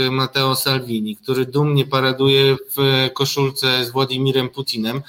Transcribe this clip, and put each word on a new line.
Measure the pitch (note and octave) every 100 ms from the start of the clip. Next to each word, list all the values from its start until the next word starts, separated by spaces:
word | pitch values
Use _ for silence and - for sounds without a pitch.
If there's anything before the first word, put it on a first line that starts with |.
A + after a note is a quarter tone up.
| B2+
Matteo | C3 B2+ C3+ C3+ C3
Salvini, | C#3 C3 B2 A2+ G#2+ G#2+
który | - C3 B2+
dumnie | C#3+ D3 C#3+
paraduje | C#3 C3+ C3 C3 C3+ C3+ C3+ C3 - C#3
w | C3+ C3 C3
koszulce | C3 C3+ C#3+ C3+ C#3 C3 B2+
z | A#2+
Władimirem | C3 C3 C3 C3+ C3 B2+
Putinem, | C3+ C3+ A#2 A2 C3+